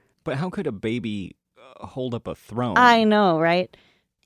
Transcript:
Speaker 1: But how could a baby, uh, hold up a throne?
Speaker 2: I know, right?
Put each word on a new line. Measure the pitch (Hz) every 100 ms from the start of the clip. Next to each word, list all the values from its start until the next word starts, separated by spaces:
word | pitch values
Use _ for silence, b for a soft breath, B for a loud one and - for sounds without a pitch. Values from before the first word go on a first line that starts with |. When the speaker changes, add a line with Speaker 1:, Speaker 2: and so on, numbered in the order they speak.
| _ _
Speaker 1:
But | - 131
how | 180
could | 208 156
a |
baby, | 98 110 120 110 104 92 - _ _
uh, | 131 - -
hold | 135 127
up | 120 -
a |
throne? | - - 113 123 233
Speaker 2:
I | 247 226
know, | 214 208 196 160
right? | 165 175 - b b b b _